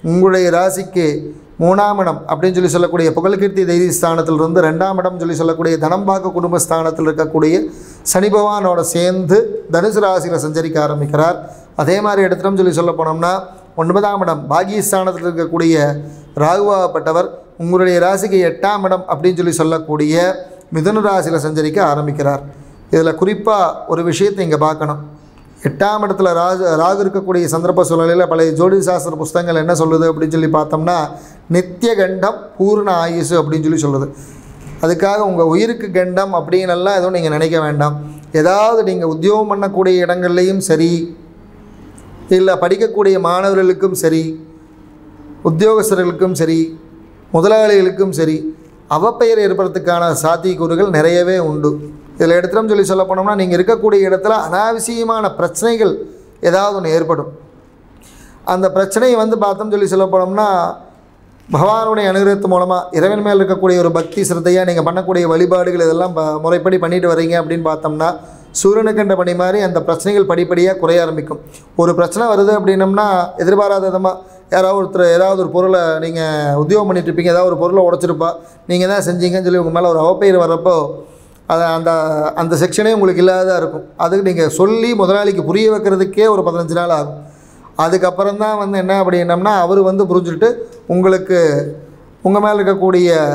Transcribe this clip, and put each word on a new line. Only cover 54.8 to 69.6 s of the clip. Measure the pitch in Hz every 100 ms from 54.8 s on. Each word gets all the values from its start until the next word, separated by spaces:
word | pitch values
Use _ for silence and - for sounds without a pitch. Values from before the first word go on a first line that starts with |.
| 220 233 226 220 208 -
பிரச்சனைகள் | 170 - 226 233 208 - - - - -
ஏதாவது | 170 180 202 202
ஒண்ணு | 170
ஏற்படும். | 160 160 156 127 - - - - _ - - - - - - -
அந்த | 180 190
பிரச்சனையை | 185 196 220 254 240
வந்து | 220 214
பார்த்தோம்னு | 202 196 214 208 196
சொல்லி |
சொல்ல | 190 190
போனோம்னா, | 185 185 196 214 185 170 - - - _ _ _ - -
பகவானுடைய | 151 185 220 220 214 202
அனுகிரகத்து | 190 196 196 202
மூலமா | 180 180 180 175
இறைவன் | 170 180 208
மேல் | 208 202
இருக்கக்கூடிய | 196 190 185 180
ஒரு | 170
பக்தி | 165 165 -
சிரத்தையா | 196 170 170 185 180
நீங்க | 170 160
பண்ணக்கூடிய | 180 180 180 170
வழிபாடுகள் | 165 180 185 190 175
இதெல்லாம் | 165 160 180
ப-, | 160 156 156
முறைப்படி | 160 175 170 185
பண்ணிட்டு | 170 180 175
வர்றீங்க | 165 165 170
அப்படின்னு | 160 170 160
பார்த்தோம்னா, | 156 156 151 160 175 - - - -
சூரியனுக்கண்ட | 190 214 220 202 202 185
பணி | 180 175
மாதிரி | 180
அந்த | 202